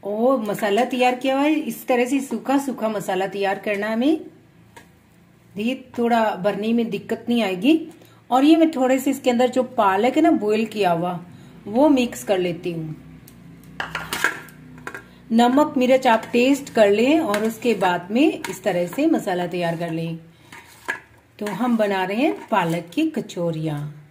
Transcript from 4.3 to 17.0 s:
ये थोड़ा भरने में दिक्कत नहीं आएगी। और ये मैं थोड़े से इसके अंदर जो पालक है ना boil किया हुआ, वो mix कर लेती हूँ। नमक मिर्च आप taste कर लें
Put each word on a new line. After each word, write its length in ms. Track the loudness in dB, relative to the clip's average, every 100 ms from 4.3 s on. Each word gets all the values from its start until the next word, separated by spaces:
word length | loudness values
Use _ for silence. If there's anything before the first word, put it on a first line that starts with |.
| -20 _ _ _ -20 -20 _ _ _ _ _ _
ये 200 | -6 -4 -4 -8 -2
थोड़ा 240 | 2 2 2 0
भरने 360 | -2 -2 0
में 160 | 0 0
दिक्कत 360 | -4 -6 -8 -2
नहीं 140 | 0
आएगी। 340 | 0 0 2 2 0 -16 -20 -20 _
और 140 | 2
ये 120 | 6 6
मैं 140 | 4
थोड़े 280 | 2 0 2
से 120 | 0
इसके 200 | 0 0
अंदर 200 | 2 2
जो 120 | 2 -2
पालक 420 | 2 2 4 2 4
है 60 |
ना 80 | 4 2
boil 280 | 2 0 -2
किया 240 | 0 0
हुआ, 280 | 0 -2 -6 -12 -20 -20 -18 -4
वो 220 | 2 4
mix 360 | 4 2 -4
कर 140 | -2 0
लेती 340 | 0 -4 -6
हूँ। 240 | -8 -8 -12 -16 -20 -20 -20 -20 -20 -20 -14 -12 -10 -10 -4 -4 -6 -16 -20 -20 -18 -16 -16 -20 -20 0
नमक 420 | 4 4 4 2 2
मिर्च 300 | 2 4 4
आप 240 | 2 2
taste 400 | 2 4 2 0
कर 160 | 2 4
लें 300 | 4